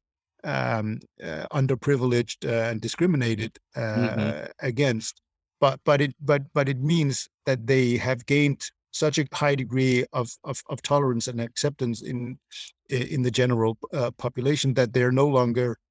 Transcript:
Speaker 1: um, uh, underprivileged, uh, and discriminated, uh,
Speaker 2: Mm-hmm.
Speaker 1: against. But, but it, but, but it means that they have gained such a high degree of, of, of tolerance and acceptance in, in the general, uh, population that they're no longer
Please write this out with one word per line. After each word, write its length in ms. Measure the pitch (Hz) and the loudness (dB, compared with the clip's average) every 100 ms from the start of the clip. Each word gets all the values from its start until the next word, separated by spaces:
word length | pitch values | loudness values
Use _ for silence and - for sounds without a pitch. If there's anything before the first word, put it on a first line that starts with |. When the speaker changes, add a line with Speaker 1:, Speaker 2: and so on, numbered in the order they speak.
| _ _ _ _ | _ _ _ _
Speaker 1:
um, 560 | 156 135 123 113 107 110 - _ | -6 -4 -2 -2 -4 -8 -12 _
uh, 240 | - 78 - | -10 -8 -4
underprivileged, 960 | 147 135 127 143 135 127 120 107 - 135 | -2 0 0 0 0 2 0 0 -6 -2
uh, 220 | 117 113 | -2 -2
and 100 | 110 | -4
discriminated, 760 | 117 - 180 147 117 107 113 - _ 127 | -6 -2 0 2 0 -2 -6 -10 _ -8
uh, 40 | |
Speaker 2:
Mm-hmm. 680 | 113 113 110 - - 147 - - | -4 0 0 0 -4 -4 -10 -6
Speaker 1:
against. 600 | 135 113 139 113 - - _ _ _ - | -6 0 0 0 -4 -14 _ _ _ 2
But, 200 | 139 135 | 2 2
but 160 | - 139 | 2 4
it, 160 | 143 - | 4 -2
but, 220 | 143 143 139 | 0 0 2
but 160 | 147 135 | -2 0
it 100 | 131 | 0
means 480 | 147 170 143 123 - _ - | 2 2 2 -2 -8 _ -2
that 180 | 127 113 | -2 2
they 320 | 131 123 120 | 2 4 2
have 280 | 123 123 - | 0 -4 0
gained 420 | 143 147 139 - _ _ | 2 2 0 -8 _ _
such 240 | - 156 147 | -2 0 0
a 80 | 135 | -2
high 240 | - 147 139 | 0 0 0
degree 500 | 120 131 131 123 - | 0 0 2 2 0
of, 180 | 131 117 - | -4 -6 -8
of, 180 | - 131 - | -10 -10 -8
of 120 | 143 | -10
tolerance 480 | - 143 135 117 127 | 0 2 2 0 -4
and 100 | 117 | -6
acceptance 640 | 117 - 147 143 123 107 | -6 -2 -4 -2 -4 -4
in, 360 | - 123 123 131 _ - - _ _ | -6 -8 -8 -12 _ -20 -20 _ _
in 320 | 127 - 147 | -4 -2 -2
the 100 | 123 | 0
general, 460 | 117 127 117 110 113 - | 2 2 4 2 0 -6
uh, 180 | 151 120 | -4 -4
population 640 | - 123 127 131 147 139 | -2 -6 -2 -2 0 0
that 180 | 127 117 | 2 2
they're 220 | 127 123 | 2 2
no 140 | 131 147 | 4 4
longer 500 | 131 120 120 123 113 _ | 4 2 2 -2 -4 _